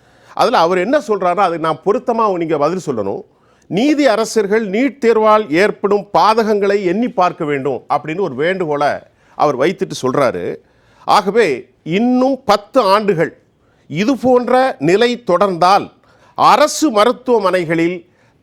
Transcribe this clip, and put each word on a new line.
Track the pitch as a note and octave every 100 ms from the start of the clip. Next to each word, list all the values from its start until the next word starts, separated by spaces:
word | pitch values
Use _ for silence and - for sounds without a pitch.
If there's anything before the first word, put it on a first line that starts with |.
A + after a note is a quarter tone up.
| _ _ _
அதுல | - C#4 A#3+
அவர் | E3+ F#3
என்ன | F#3+ D4
சொல்றாரோ | A#3 G#3 F3+
அதை | F3 F#3+ E3
நான் | D#3+ D#3
பொருத்தமா | F#3 A#3+ B3 A3+ A3
நீங்க | F3+ E3 D#3
பதில் | D3 F#3 D#3
சொல்லணும். | A#2 G2 A2+ - _ _ _ -
"நீதி | F3+ C#4+ D4 C4+
அரசர்கள் | G#3 A3 A3 G3 A3 G#3+
நீட் | G3+ C4+ -
தேர்வால் | A#3 A3 A3 G#3+ G#3+
ஏற்படும் | D#3 G#3 - G3+ G3+ E3+ E3
பாதகங்களை | G3 A3 G#3+ G#3 G3 G#3
எண்ணி | F3+ F#3+ A#3+
பார்க்க | F#3 F3+ -
வேண்டும்" | D3+ C#3+ C3+ A#2+ -
அப்படின்னு | C#3+ D3 E3
ஒரு | F#3
வேண்டுகோளை | B2 D#3+ F#3+ D#3+ D3 C#3+ F#2+ - _ _
அவர் | - D3 B2
வைத்துட்டு | D3+ F#3+ E3 D3+
சொல்றாரு. | B2+ C3+ B2+ F2+ G2+ - _ _ _ _
ஆகவே | - F#3 G3 G#3+ F#3+ A#2+ - _
இன்னும் | D#3 F#3 A#3+ B3+ C4 C4
பத்து | - G#3 - C4+
ஆண்டுகள் | G3+ G3+ G3+ D#3+ D3 - _ _ _ _ -
இது | C#3+ G#3+ A#3+
போன்ற | A#3+ B3 A#3+ B3+ C4 -
நிலை | D3 G3 A#3+ A#3+ -
தொடர்ந்தால் | F3 G3+ E3+ F3+ G3 G2+ _ _ _ _
அரசு | - D3+ G#3+ D4 - D4+
மருத்துவமனைகளில் | G#3 A3 A#3+ B3+ A#3 F#3 F#3 D#3+ E3 E3+ F3+ - _ _ _